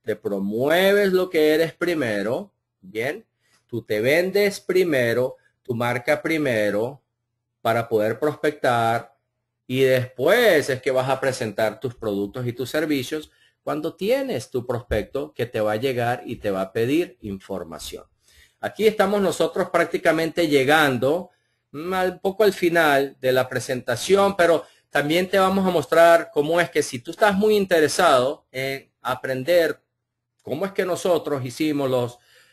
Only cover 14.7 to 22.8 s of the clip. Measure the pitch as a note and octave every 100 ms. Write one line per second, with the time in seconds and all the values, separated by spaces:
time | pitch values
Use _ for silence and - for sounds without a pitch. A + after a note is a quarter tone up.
14.7 | A#2+ - A2 G2 C3+ D3+ - A#2+ A2 G#2+
15.7 | A2 C3+ B2 A#2+ B2 - A#2+ G#2 F#2+ F#2+
16.7 | A2+ A#2 D#3 F3 - G#2+ G2 - F#2+ E2
17.7 | D#2 - - - _ _ _ _ _ -
18.7 | - G#3+ G#3 G3 G#3 F#3 - D#3+ F#3+ F3+
19.7 | E3+ E3+ F3+ E3+ D#3+ D#3+ F3 E3 C#3+ C3
20.7 | D#3 C#3+ B2 C3 F3 F#3+ _ _ _ _
21.7 | C#3+ F3 F#3+ F#3 F3+ G3 F#3+ G#3+ F#3+ F3
22.7 | E3+